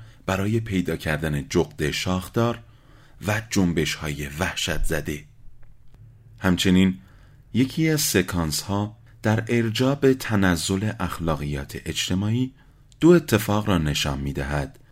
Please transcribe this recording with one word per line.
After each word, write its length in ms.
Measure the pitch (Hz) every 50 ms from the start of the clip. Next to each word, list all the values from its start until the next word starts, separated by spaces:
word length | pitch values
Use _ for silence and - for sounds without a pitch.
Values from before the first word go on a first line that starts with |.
| - - - - -
برای 340 | - 95 92 98 104 110 113
پیدا 360 | 110 113 98 92 90 78 82
کردن 500 | - - 82 76 73 80 78 73 71 67 -
جغد 420 | - 90 80 - - - 78 71
شاخدار 680 | 65 - - 92 92 92 90 - - 117 117 120 117 - - - - - - - - - - - - - 76 95
و 140 | 107 107 110 -
جنبش‌های 760 | - 101 95 87 80 82 78 73 - - 78 76 73 69 71 71
وحشت 560 | 71 76 92 87 - - - - 80 78 -
زده. 400 | - 82 76 73 76 76 71 - - - - - - - - - - - - - - - - - - - - - - - -
همچنین 580 | - 92 90 90 - 95 92 92 95 95 92 - - - - - - - - - - - -
یکی 360 | 107 135 131 - 165 160 160
از 120 | 156 151
سکانس‌ها 960 | - - - 101 90 - - 87 85 78 73 - - - 98 101 104 104 110 - - - - - -
در 200 | 110 110 113 113 113
ارجاع 480 | 120 117 113 113 107 117 127 131 143
به 180 | 143 - 135 131
تنزل 760 | 131 - - 110 101 98 92 87 78 73 - 95 95 104 110 - -
اخلاقیات 760 | 92 85 - - 85 82 80 73 76 73 73 69 67 - - - -
اجتماعی 680 | - 76 - - - 92 92 101 107 110 123 127 131 - - - - - _ - - - -
دو 100 | - 165
اتفاق 580 | 175 170 165 - 113 104 - - 104 107 104 107
را 100 | 98 85
نشان 420 | 78 73 71 - - 76 69 69
می‌دهد 600 | 69 69 67 71 69 69 71 73 69 - - - - -